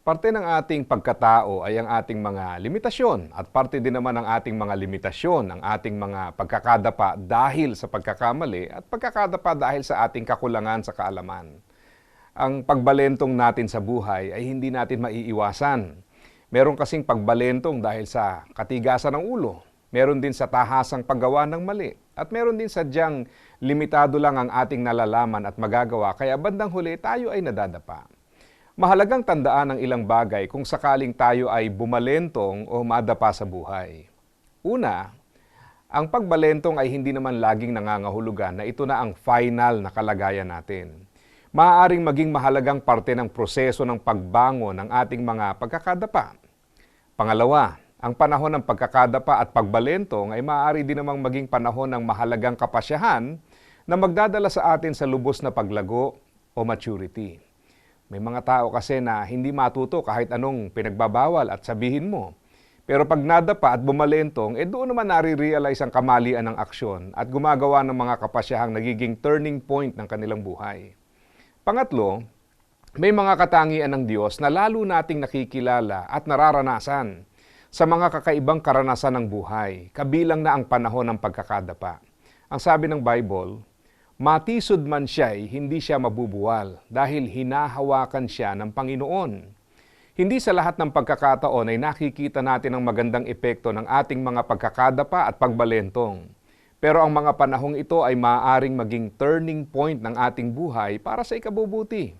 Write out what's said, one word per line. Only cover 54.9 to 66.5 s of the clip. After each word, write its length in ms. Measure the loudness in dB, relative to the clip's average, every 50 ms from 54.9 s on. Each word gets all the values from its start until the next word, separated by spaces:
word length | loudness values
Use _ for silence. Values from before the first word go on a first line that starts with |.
| -4
sa 80 | -2 -2
lubos 400 | -2 -2 0 0 -2 -4 -2 -4
na 80 | -4
paglago 640 | -2 -2 -4 -2 -2 -4 -4 -2 -2 -2 -2 -2 -4 _ _ _ _ _ _ _ _
o 80 | -4 -2
maturity. 720 | -2 -2 -4 -4 -8 -8 -8 -10 -12 _ -12 -12 -12 -14 -18 _ _ _ _ _ _ _ _ _ _ _ _ _ _
May 80 | -12 -8
mga 240 | -8 -6 -6 -4
tao 320 | 0 2 2 2 2 2 -2
kasi 240 | -4 -2 -2 -2 -2
na 240 | 0 -2 -2 -4
hindi 320 | -4 -6 -6 -4 -4 -4 0
matuto 480 | 0 0 0 2 -2 -4 -2 -2 -4
kahit 320 | -2 -2 -2 -2 -2 -2 -2
anong 400 | -4 -4 -4 -4 -4 -8 -8 -6
pinagbabawal 720 | -6 -6 -4 -2 0 0 2 2 2 2 4 2 2 0
at 160 | 0 -4 -8
sabihin 480 | -8 -8 -6 -2 -2 -2 -2 -2 -4 -4
mo. 240 | -6 -6 -8 -10 -14 _ _ _ _ _ _ _ _ _
Pero 240 | _ 0 2 2 4
pag 160 | 4 2 0
nadapa 520 | 4 4 4 4 6 4 0 2 4 2 2
at 80 | 2 2
bumalentong, 720 | 0 2 2 2 2 4 2 0 -2 -2 -4 -4 -2 -2 -4
eh 80 | -4
doon 240 | -4 -4 -6 -4 -2
naman 160 | -2 -2 0
nare-realize 720 | 2 2 2 4 2 0 0 0 0 2 2 0 0 -2 -2
ang 160 | -4 -2 0
kamalian 480 | 0 4 4 4 4 4 2 0 0
ng 140 | -2 -4